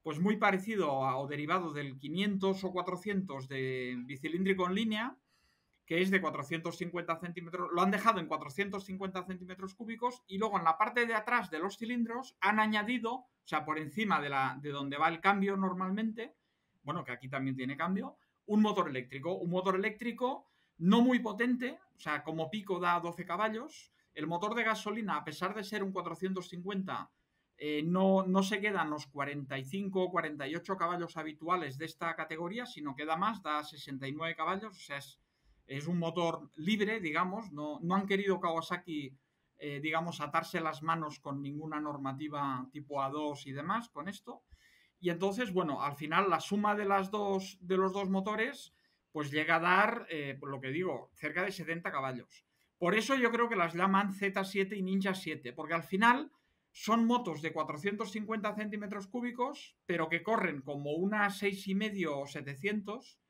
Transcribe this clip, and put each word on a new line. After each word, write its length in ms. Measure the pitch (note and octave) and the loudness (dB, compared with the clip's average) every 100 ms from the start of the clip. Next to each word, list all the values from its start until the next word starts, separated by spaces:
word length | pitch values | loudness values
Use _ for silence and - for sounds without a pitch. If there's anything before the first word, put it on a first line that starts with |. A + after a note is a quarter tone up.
pues 160 | D#3+ D3+ | -6 2
muy 160 | G3 A3 | 4 6
parecido 680 | G#3 F#3+ G3+ G#3+ D3+ C3+ | 4 4 2 2 2 2
a, 140 | C3 C3 | 2 0
o 80 | C#3+ | -2
derivado 460 | D3 D3 F#3 E3+ | -4 0 0 0
del 240 | C#3+ C#3 C3+ | -4 -6 -8
quinientos 680 | C#3+ F3 G#3 F#3+ F#3+ F#3+ | -4 0 2 2 2 2
o 80 | F#3 | -2
cuatrocientos 760 | F#3 F3+ F3+ G#3 G3 F#3+ C3+ C3 | -2 -2 -4 -2 -2 -2 -6 -6
de 460 | C3+ C3 B2+ B2+ B2 | -4 -2 -2 -4 -6
bicilíndrico 600 | B2 C3+ D3+ F3 F#3 F#3+ F3+ | -8 -6 -4 0 2 2 2
en 80 | |
línea, 420 | F#3+ A3+ G#3+ A#3+ - _ _ _ _ _ _ - | 2 0 -2 -4 -8 _ _ _ _ _ _ -2
que 160 | E3 | 2
es 80 | F#3+ | 4
de 100 | F#3+ | 4
cuatrocientos 560 | D#3 C#3+ C3+ E3 E3+ - | 2 -4 -4 -4 -4 -6
cincuenta 400 | F3 F3 E3 E3 | -6 -4 -4 -4
centímetros, 540 | F3 F3 E3 F3+ E3+ | -4 -10 -8 -6 0
lo 80 | E3+ | 4
han 120 | G3 | 4
dejado 260 | G3+ A3 G3 | 4 4 2
en 80 | D#3 | 0
cuatrocientos 580 | D3+ C#3+ D#3+ G3+ G3 | -4 -4 -2 -2 -2
cincuenta 400 | G3 F#3+ F#3+ F#3+ | -6 -6 -6 -6
centímetros 500 | F#3+ F3+ F#3 F#3 F#3+ | -6 -10 -10 -10 -12
cúbicos 480 | - A3+ A3+ B3 B3 - | -10 -10 -2 -2 -4 -6
y 100 | G3 | 0
luego 220 | G#3+ G3 | 2 4
en 60 | |
la 120 | E3 D#3+ | 4 4
parte 300 | A3+ A#3+ A#3 | 4 2 2
de 80 | |
atrás 340 | A3 A3+ A#3+ F#3+ | 2 2 0 2
de 100 | D#3 | -2
los 180 | G3 - | -4 -4
cilindros 580 | A3+ B3 A3+ A#3 - - | -4 0 0 -2 -8 0
han 180 | G3 G#3+ | 4 6
añadido, 540 | G#3+ G#3+ G#3 B3 A3+ | 4 4 2 0 0
o 160 | C4 - _ | -4 -10 _
sea, 200 | - D#3 | -2 -2
por 140 | D3+ D#3 | 0 -2
encima 420 | D3+ G#3 G#3+ D#3 | -2 0 2 2
de 80 | C#3+ | 2
la, 300 | C#3 C3 C#3 | 2 0 -2
de 100 | D3 | -6
donde 280 | C#3+ C#3 C#3+ | -4 -4 2
va 100 | E3 | 2
el 120 | E3 | 4
cambio 360 | G3 G3+ G3 F#3+ | 4 4 4 2
normalmente, 800 | F#3+ F3+ F#3 G3+ A3 A3 A#3 _ _ _ _ _ | 0 0 -2 0 -2 -4 -10 _ _ _ _ _
bueno, 220 | C#3+ E3+ | -6 -6
que 80 | B2+ | -6
aquí 160 | A#2+ C3 | -8 -6
también 260 | C#3 C3+ | -4 -2
tiene 220 | C3 B2+ C#3 | -2 -4 -2
cambio, 400 | E3+ G3 C4+ - _ _ - | 0 0 -2 -10 _ _ 2
un 140 | G#3+ | 6
motor 260 | G#3+ F#3+ D#3+ | 6 6 2
eléctrico, 480 | B2+ A#2+ C#3 E3 F#3+ | 0 -6 -6 -4 -2
un 140 | F3 | 0
motor 240 | F#3 F#3 | 2 2
eléctrico 720 | F#3 G#3+ G#3 A#3+ A#3 B3+ C#4+ - _ _ - | 2 2 -2 -6 -2 -2 -2 -10 _ _ 2
no 240 | F3 A#3 | 6 8
muy 160 | B3+ B3 | 8 6
potente, 600 | A3+ G#3 A#3+ B3 B3+ D#4 _ - | 2 0 2 2 -2 -8 _ -10
o 40 | |
sea, 220 | D#3 D3 | -4 -4
como 260 | D#3+ D#3+ D#3+ | -2 -4 -2
pico 300 | G#3+ F#3+ F3 | -4 -2 0
da 220 | F3 F3 | 2 2
doce 240 | E3+ F3 | 0 -6
caballos. 680 | E3+ F3 A3 A3 D4+ - - _ _ | -4 -2 0 -2 -8 -14 -20 _ _
El 140 | D#3 D#3 | -6 -4
motor 260 | F3 G#3 | -2 0
de 80 | A#3 | 0
gasolina, 540 | A3 G#3 G#3 A3 G3+ D3+ | 0 0 -2 -4 -2 -2
a 80 | |
pesar 280 | D#3+ D3 F#3 | -4 -4 -4
de 120 | G#3 | -4
ser 180 | G3 G#3+ | -4 -2
un 100 | F#3+ | -2
cuatrocientos 560 | F#3+ E3+ E3 F#3+ F#3 F3+ | -2 -4 -4 -4 -4 -6
cincuenta, 640 | F3 F3+ G3 F#3 A#2 E2 _ _ _ _ - | -8 -6 -4 -2 -4 -8 _ _ _ _ -8
eh, 260 | D3+ D3+ | -2 0
no, 400 | D#3+ F#3 F#3+ F#3+ | 2 4 6 6
no 200 | F#3 F#3+ | 4 4
se 160 | F#3+ G3+ | 4 2
quedan 300 | G#3 F#3 D3+ | 0 0 -2
los 180 | D3+ - | -4 -6
cuarenta 500 | C#3+ C#3 D3 C3 C3+ | -6 -4 -4 -6 -6
y 60 | |
cinco 380 | C3+ G3 G3+ F#3+ | -4 -4 0 0
o 80 | F3+ | 2
cuarenta 360 | F3 D#3+ D3+ C#3 | 0 -2 -4 -4
y 80 | |
ocho 220 | E3+ - F#3+ | -4 -4 -2
caballos 400 | E3+ F3 E3 E3 | 0 0 -4 -6
habituales 600 | D#3 D3 D#3+ F3+ D3 C3+ | -8 -6 -2 0 -2 -6
de 100 | D#3+ | -8
esta 280 | - E3 | -4 -4
categoría, 520 | D#3+ D#3 D#3+ E3+ - - | -4 -6 -6 -6 -6 -8
sino 280 | - D3 | -8 -8
que 100 | C#3 | -6
da 120 | D#3 D#3+ | -2 0
más, 260 | G#3 - | 0 0
da 220 | D3+ D3+ | -2 -4
sesenta 440 | D3+ D3 C#3+ C3+ C3+ | -4 -12 -10 -6 -6
y 40 | |
nueve 240 | D3+ E3 D#3+ | -4 -4 -2
caballos, 400 | D#3+ G3 G#3+ G3 | -2 -2 -6 -14
o 40 | |
sea, 180 | - C#3 | -10 -10
es, 220 | - - _ _ _ _ - | -10 -20 _ _ _ _ -10
es 220 | C3+ D#3 | -6 -2
un 100 | F3 | 0
motor 540 | E3 F3 E3+ D#3 D3 | 0 2 0 0 -8
libre, 460 | - E3 G#3+ G#3 A3 | -4 0 2 2 0
digamos, 500 | E3 D#3+ F#3 G#3 G3+ | -2 0 0 -2 -8
no, 300 | D3 D3+ D3 | -8 -8 -4
no 140 | E3 G3 | 0 2
han 100 | G3+ | 2
querido 320 | G3 G3 F#3 | 2 2 2
Kawasaki, 800 | F3 E3 D#3+ F3+ F3 D3+ C3 C3+ _ _ _ - | 2 0 -2 -4 -4 -6 -8 -12 _ _ _ -12
eh, 220 | D3 C#3+ | -8 -6
digamos, 400 | D#3 D#3+ E3+ D#3 | -2 0 -2 -4
atarse 400 | D3 E3 D#3+ F3 | -2 -2 -2 -2
las 240 | D#3+ D3 | -2 -4
manos 340 | D#3+ E3 D3+ - | -2 -2 -2 -8
con 240 | D3 C#3 | -8 -6
ninguna 380 | C#3 D3 D#3 D3+ | -6 -8 -6 -4
normativa 880 | D3+ C#3+ C3+ C3+ D3+ D3 C#3 B2+ C3 | -4 -4 -6 -4 -4 -2 -2 -2 -6
tipo 320 | D3 C#3 C#3 | -10 -6 -2
A 80 | C3+ | -2
dos 340 | D3 D3+ C#3 C3+ | 0 -4 -4 -8
y 20 | |
demás 380 | C#3 E3 A3+ A#3 | -6 -2 -4 -4
con 200 | D3 F3 | -10 -10
esto. 360 | G3+ - - _ - _ _ _ - | -10 -14 -18 _ -20 _ _ _ -4
Y 120 | F3 | -2
entonces, 420 | E3+ G3 G3 A#3 | 0 0 0 0
bueno, 300 | F3+ D#3+ B2 | 0 0 0
al 120 | C#3 | -2
final 360 | C3+ D3+ E3+ G3 | -2 0 4 4
la 100 | D#3+ | 2
suma 340 | - G3+ G#3 | 2 2 2
de 120 | G#3 G3 | 2 2
las 240 | G3 F#3+ | 2 2
dos, 480 | G#3 G3+ F#3+ F#3+ - | -2 0 0 -2 -8
de 160 | F3+ F#3+ | 0 4
los 160 | F#3+ | 4
dos 160 | G3+ F#3+ | 2 0
motores, 640 | F#3+ G3 G#3+ B3 C#4+ - _ _ _ _ | 2 2 0 -2 -4 -14 _ _ _ _
pues 180 | D#3 C#3+ | -6 -2
llega 260 | D3+ D#3 E3 | 0 4 4
a 40 | |
dar, 460 | F3 F#3 G#3+ A3+ - | 6 6 6 2 -4
eh, 260 | D#3+ C#3 C3+ | -4 -4 -6
por 80 | D3 | -6
lo 100 | C#3 | -6
que 100 | C3 | -2
digo, 420 | D3+ F#3 B2 - | -2 0 -2 -8
cerca 320 | - D3+ E3+ | -6 -4 0
de 80 | G3 | -2
setenta 400 | F#3+ D#3 E3 F3 | -2 -4 -4 -2
caballos. 540 | D3+ C3 A#2+ - - _ _ _ - | -2 -2 -4 -10 -20 _ _ _ 0
Por 160 | F3 | 4
eso 200 | G#3 A3 | 4 4
yo 160 | C4+ A#3 | 4 4
creo 160 | A#3 A#3 | 4 2
que 60 | G3+ | 2
las 180 | E3+ | 2
llaman 400 | E3+ F#3+ G3 G3+ | 2 4 4 2
Z 280 | - G3 G3 | 0 0 0
siete 300 | F#3+ G3 G3 | 0 0 0
y 80 | G#3 | 0
Ninja 320 | F#3 G3 G3 | 0 2 2
siete, 380 | F#3 D#3+ D#3 A#2+ | 0 -4 -6 -8
porque 220 | D#3+ D3+ | -8 -2
al 80 | E3 | -2
final 500 | E3 F#3+ A#3 B3+ D4+ _ _ _ _ | 0 4 6 6 2 _ _ _ _
son 320 | - - A#3 | -6 2 4
motos 380 | A3+ B3 G3 D3+ | 6 4 2 -4
de 100 | D#3 | -2
cuatrocientos 580 | D#3 D3+ D3 G3 G#3 G#3 | -2 -2 -2 -2 -2 -4
cincuenta 440 | A3 G#3 A3 G#3 | -4 -4 -2 -2
centímetros 520 | G#3 G#3 G#3 G#3 G3+ G3 | -4 -4 -6 -6 -8 -6
cúbicos, 720 | B3 A#3+ A#3+ C4 C#4+ - _ | -4 -4 -2 -2 -4 -14 _
pero 240 | - E3+ D#3+ | -2 0 2
que 140 | E3 | 0
corren 400 | G3+ A3+ F#3 C#3+ | 2 2 2 -2
como 300 | C#3+ C#3+ C#3+ | -4 -4 -2
unas 440 | D#3+ G3 G#3+ G3+ G3 | 0 2 2 2 2
seis 320 | G3+ G3 G3 | 0 0 -2
y 60 | |
medio 440 | G3 G#3+ G3 D#3+ C#3 | 0 0 0 0 0
o 80 | C#3 | -4
setecientos, 920 | D#3 C3+ C#3 G3 G#3 G3 A3+ - _ | -8 -8 -4 -2 -2 -2 -8 -10 _